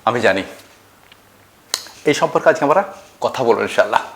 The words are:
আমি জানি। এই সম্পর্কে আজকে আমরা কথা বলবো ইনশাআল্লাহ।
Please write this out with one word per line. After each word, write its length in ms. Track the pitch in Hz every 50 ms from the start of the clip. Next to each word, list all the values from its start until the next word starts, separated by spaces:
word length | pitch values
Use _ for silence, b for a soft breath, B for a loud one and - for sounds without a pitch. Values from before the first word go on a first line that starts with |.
| -
আমি 160 | 110 117 120
জানি। 220 | 110 101 95 98 92 - - - - - - _ _ _ _ _ _ _ - _ _ _ _ _ _ _ _ _ _ - - - - - - - -
এই 80 | 156 143
সম্পর্কে 360 | - 165 156 - 170 - 165
আজকে 160 | 151 - 147
আমরা 180 | 143 156 185 202 - - - - - - -
কথা 220 | - 113 - - 131
বলবো 180 | 117 107 101
ইনশাআল্লাহ। 400 | 104 98 - - 98 104 113 - - - -